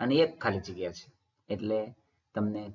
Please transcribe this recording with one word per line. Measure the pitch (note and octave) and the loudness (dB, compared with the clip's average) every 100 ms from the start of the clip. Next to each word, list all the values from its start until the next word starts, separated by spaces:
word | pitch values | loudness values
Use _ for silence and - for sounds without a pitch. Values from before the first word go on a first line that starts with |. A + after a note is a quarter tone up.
અને | B2 C#3+ | 2 4
એક | D#3+ - | 4 2
ખાલી | A#2 G2 F#2 | -2 -2 -4
જગ્યા | F2+ F2+ E2+ | -6 -6 -6
છે, | - _ _ _ - | -16 _ _ _ -6
એટલે | G#2 G#2+ G#2+ A2 - _ _ _ | -4 0 0 -2 -10 _ _ _
તમને | - G#2 G#2 G#2 | -2 0 -2 -6